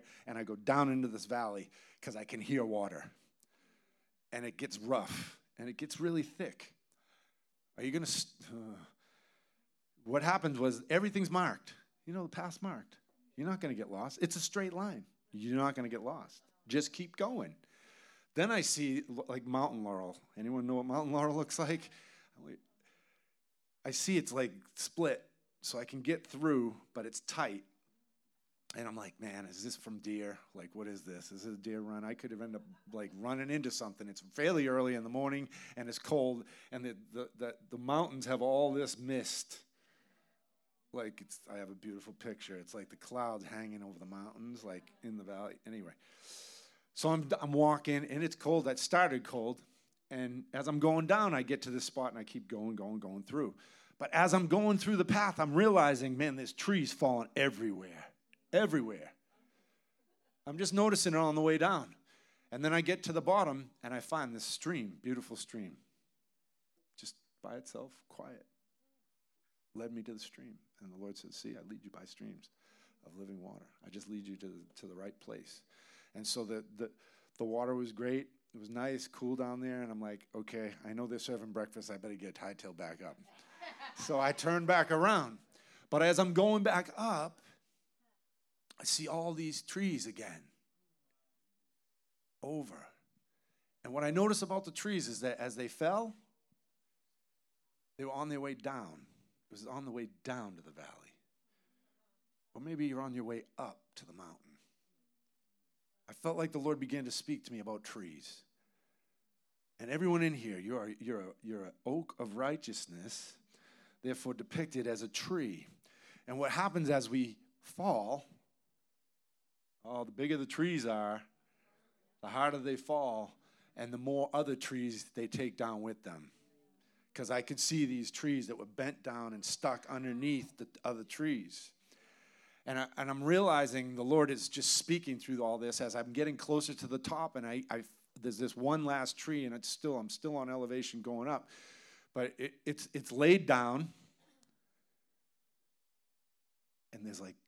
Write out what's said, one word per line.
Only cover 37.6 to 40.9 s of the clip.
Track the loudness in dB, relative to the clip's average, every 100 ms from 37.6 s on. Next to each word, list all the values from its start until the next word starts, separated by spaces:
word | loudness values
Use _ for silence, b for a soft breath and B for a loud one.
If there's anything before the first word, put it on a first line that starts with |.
| -12
the | -8
mountains | 0 2 2 -2 -2
have | 0
all | 4 4 4
this | 2 -2 -4
mist. | -4 -2 -2 -6 -8 -12 -20 b b b b b b b b _ _ _ _